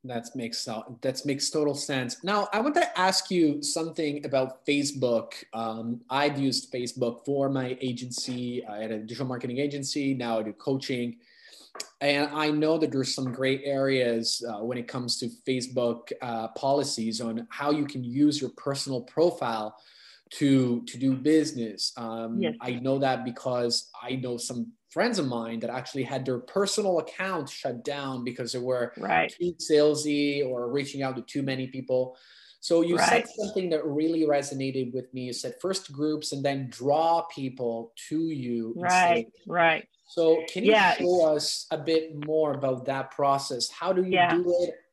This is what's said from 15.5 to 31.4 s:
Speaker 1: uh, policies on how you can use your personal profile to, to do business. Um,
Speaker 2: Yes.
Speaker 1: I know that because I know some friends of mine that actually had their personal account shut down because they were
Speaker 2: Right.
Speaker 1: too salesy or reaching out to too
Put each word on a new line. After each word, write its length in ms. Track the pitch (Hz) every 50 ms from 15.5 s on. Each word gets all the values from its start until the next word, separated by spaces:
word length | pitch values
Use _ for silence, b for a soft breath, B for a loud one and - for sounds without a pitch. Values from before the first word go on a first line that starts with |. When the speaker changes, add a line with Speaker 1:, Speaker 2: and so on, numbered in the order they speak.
| 131 127 123 127 123 127 123 120 117 117 - - - -
Speaker 1:
uh, 280 | 131 123 120 113 110 117
policies 720 | - - - 135 139 147 135 139 - 117 110 113 110 113
on 240 | 123 113 110 113 117 -
how 200 | - - 143 147
you 160 | 151 151 143
can 180 | 139 - 131 127
use 380 | 120 120 139 147 147 143 -
your 80 | 131 117 - -
personal 420 | - 139 139 139 - 139 135 123
profile 720 | 120 - - 156 165 175 170 - 143 120 113 110 107 107 - b b b b b b b b b b _
to, 500 | - - 151 139 139 135 127 123 120 120 -
to 140 | - - 123
do 160 | 135 135 131
business. 800 | 127 127 151 156 160 147 143 131 123 117 110 101 92 - - -
Um, 460 | 127 117 113 113 113 117 113 117 117
Speaker 2:
Yes. 140 | - - 113 -
Speaker 1:
I 120 | 127 127
know 260 | 123 120 123 135 135 139
that 260 | 139 131 131 117 120
because 680 | 127 117 - - 135 123 123 120 120 117 - - - - -
I 140 | - 123 131
know 200 | 127 123 123 120
some 360 | 117 - - 123 120 117 117 - _ _ _
friends 280 | - 156 202 247 233 190
of 80 | 151
mine 320 | 131 120 117 113 113 117 113
that 120 | 113 113
actually 340 | 120 127 131 - - 139 123
had 200 | 117 135 135 131
their 140 | 135 127 120
personal 640 | 123 - - 190 202 196 - - 208 190 180 160
account 480 | 156 - - - 185 190 185 165 143 135
shut 360 | - - - 139 120 117 117
down 380 | 147 143 143 139 135 131 123
because 300 | 120 127 123 131 127 117
they 80 | - 127
were 320 | 123 127 127 123 120 117 -
Speaker 2:
Right. 320 | 113 - - 165 165 156 -
Speaker 1:
too 240 | - - 175 175 165
salesy 920 | _ - - 156 147 151 151 147 147 151 151 147 143 147 143 143 143 143
or 240 | 127 127 120 123 120
reaching 320 | 127 143 139 139 - 139
out 140 | 135 131 127
to 60 | 120
too 200 | 110 - - 147